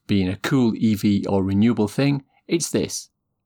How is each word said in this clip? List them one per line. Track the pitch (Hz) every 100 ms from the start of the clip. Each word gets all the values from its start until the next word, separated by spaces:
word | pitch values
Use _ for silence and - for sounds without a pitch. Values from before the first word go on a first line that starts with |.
| -
being | 101 90
a |
cool | 98 - 139 117
E | - 113 101
V | 107 101 -
or | 98
renewable | 95 98 113 110 104
thing, | - 139 139 - _ -
it's | 170 -
this. | 110 - - - _ _ _